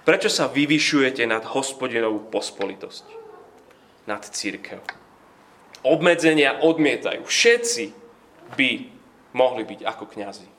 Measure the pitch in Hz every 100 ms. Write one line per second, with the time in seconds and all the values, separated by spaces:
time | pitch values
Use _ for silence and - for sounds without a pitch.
0 | - 190 214 - 135 131 143 156 - 147
1 | 131 127 117 110 110 135 131 - 127 117
2 | 113 107 107 101 - - 98 95 95 -
3 | - 453 427 - - - - - _ _
4 | - 104 - - 101 - - 95 - -
5 | - _ - - - - - - 131 160
6 | 175 170 160 156 139 - 156 160 143 117
7 | - - - - 233 240 233 - 101 -
8 | - - _ - - - 131 107 - -
9 | - _ _ 123 127 120 107 98 107 -
10 | 104 110 98 98 92